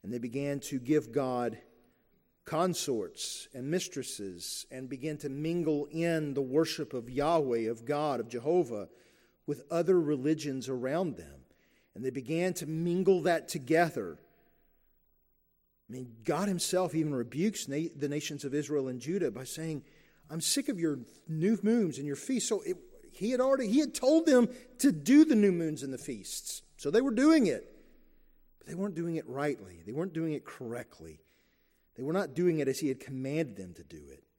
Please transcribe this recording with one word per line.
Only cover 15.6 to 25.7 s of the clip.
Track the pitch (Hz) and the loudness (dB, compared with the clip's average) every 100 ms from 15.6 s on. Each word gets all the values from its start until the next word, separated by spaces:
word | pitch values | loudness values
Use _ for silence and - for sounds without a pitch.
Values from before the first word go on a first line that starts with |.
| _ _ _ | _ _ _
I | |
mean, | 127 127 113 | -14 -14 -8
God | 113 156 202 | -2 0 2
himself | 180 - 180 180 | 0 0 2 2
even | 160 156 | 0 0
rebukes | 135 117 127 202 196 - | 0 -2 0 0 0 -4
na-, | 139 165 143 | -4 -4 -4
the | 139 | -4
nations | 147 151 147 | -4 -6 -8
of | 139 | -4
Israel | 143 143 147 131 | -4 -2 -2 -2
and | 127 | -6
Judah | 127 190 156 | -4 -2 -2
by | 104 | -4
saying, | 127 - 160 151 - _ _ _ _ | -12 -8 -6 -8 -10 _ _ _ _
"I'm | 160 | -6
sick | - - 269 | -2 0 -2
of | 202 | -2
your | 165 139 120 - - | 0 -2 -8 -20 -8
new | 160 185 226 | 0 2 2
moons | 202 233 185 127 | 2 2 2 -2
and | 143 | -6
your | 139 | -8
feasts." | - 262 - | -4 -2 0
So | 208 | -4
it, | 156 180 - - - | -4 -8 -10 -20 -20
he | - 202 | -6 -2
had | 254 | 2
already, | 262 269 226 | 2 2 4
he | 247 | 2
had | 302 | 2
told | - 254 320 330 | 2 6 6 8
them | 254 240 - - - | 8 8 0 -20 2
to | 277 | 2
do | 160 143 277 | 2 6 8
the | 311 | 10
new | 226 202 | 8 6
moons | 175 165 | 4 -2